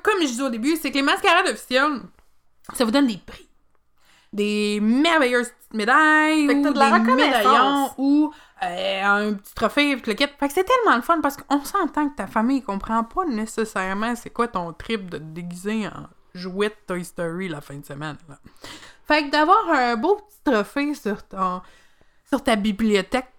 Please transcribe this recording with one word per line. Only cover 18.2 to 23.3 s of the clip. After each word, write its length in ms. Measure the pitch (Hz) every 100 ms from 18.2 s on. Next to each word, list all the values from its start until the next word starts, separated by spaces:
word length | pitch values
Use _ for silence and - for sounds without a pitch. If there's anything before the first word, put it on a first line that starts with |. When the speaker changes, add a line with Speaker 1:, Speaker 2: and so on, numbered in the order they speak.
| 160
Speaker 1:
là. 80 | - - - - - - - -
Fait 180 | 302
que 60 | 285
d'avoir 400 | 294 302 403 359
un 260 | 294 247 233
beau 200 | 302 403
petit 360 | - _ -
trophée 400 | 220 202 285 285
sur 300 | 294 208 202 -
ton, 360 | 196 185 180 - - _ _ _ _ _
sur 160 | 262
ta 120 | - 220
bibliothèque 720 | 208 196 214 202 185 254 254